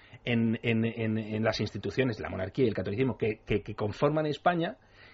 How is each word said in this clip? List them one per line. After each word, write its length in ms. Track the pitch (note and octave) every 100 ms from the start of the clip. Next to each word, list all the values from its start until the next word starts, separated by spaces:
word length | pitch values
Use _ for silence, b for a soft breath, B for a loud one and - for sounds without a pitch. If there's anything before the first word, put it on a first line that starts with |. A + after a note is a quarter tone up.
| b b B2+
en, 340 | A#2 A2+ A2+
en, 220 | A#2 A2+
en, 340 | A2+ A2+ A2 A2
en 260 | G#2+ G#2+ A2
las 160 | G#2+
instituciones, 580 | G#2 G2+ G2+ - B2+ G#2+
la 100 | -
monarquía 360 | F#2+ F#2+ - A#2
y 20 |
el 60 |
catolicismo 440 | G2 F2+ G2+ C3 -
que, 220 | A2 G#2+ -
que, 160 | G#2+
que 140 | - G#2+
conforman 500 | G#2+ - D3 D#3 D3+
España, 500 | D3 F3+ F3 F3 - b b b